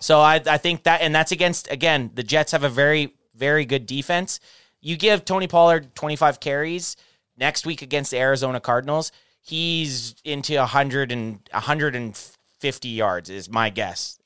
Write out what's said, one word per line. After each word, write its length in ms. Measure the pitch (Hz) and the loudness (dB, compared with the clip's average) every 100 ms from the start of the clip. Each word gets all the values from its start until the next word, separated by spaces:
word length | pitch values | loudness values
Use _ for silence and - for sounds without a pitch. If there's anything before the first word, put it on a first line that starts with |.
So 200 | - 151 | 4 6
I, 200 | 151 160 156 | 8 6 2
I 100 | 151 | 0
think 280 | 170 170 | 0 0
that, 180 | 170 165 | 2 2
and 120 | 160 | 2
that's 180 | 156 160 | 2 2
against, 380 | 175 175 170 - | 0 0 0 -6
again, 400 | 135 165 151 117 | -2 0 0 -2
the 80 | 117 | -6
Jets 300 | 113 151 151 | -2 0 0
have 100 | 160 | 0
a 40 | 143 | 0
very, 420 | 123 143 151 143 - _ | 2 4 2 -2 -8 _
very 300 | 113 139 151 131 | _ 0 0 0
good 180 | 135 110 | -2 -2
defense. 540 | 135 135 175 190 - - _ _ _ | -6 -2 -2 -2 -8 -14 _ _ _
You 140 | 147 165 | -8 0
give 260 | 208 208 | 2 2
Tony 220 | - 190 185 | 0 -4 2
Pollard 480 | 170 170 165 139 | 6 6 6 0
twenty-five 460 | - 151 147 151 135 | -8 -6 2 2 2
carries 560 | 151 143 160 175 170 - _ _ _ - | -2 -2 -2 -4 -8 -10 _ _ _ -4
next 260 | 139 151 | -2 -2
week 160 | 165 147 | -6 -8
against 300 | 135 147 135 | -4 -4 -2
the 80 | 123 | 0
Arizona 420 | 131 135 131 127 | 2 2 -2 -4
Cardinals, 500 | - 120 135 151 160 - _ _ | 0 -2 0 -4 -4 -10 _ _
he's 720 | - 160 170 165 151 127 117 110 | -10 -6 -2 -2 -4 -6 -10 -12
into 300 | 151 143 139 147 | -10 -8 -2 0
a 40 | 123 | 2
hundred 460 | 139 139 131 131 | 2 0 -2 -4
and, 280 | 123 113 104 _ | -4 -6 -10 _
a 80 | 98 | -6
hundred 340 | 117 151 151 123 | -2 -2 -2 -4
and 200 | 117 101 - - _ _ | -8 -12 -16 -20 _ _
fifty 280 | 139 - 127 | -8 -6 -8
yards 400 | 113 104 90 85 | -2 -2 -2 -6
is 220 | 95 90 | -14 -4
my 180 | 113 110 | -2 0
guess 500 | 101 98 90 - - | -2 -6 -8 -12 -14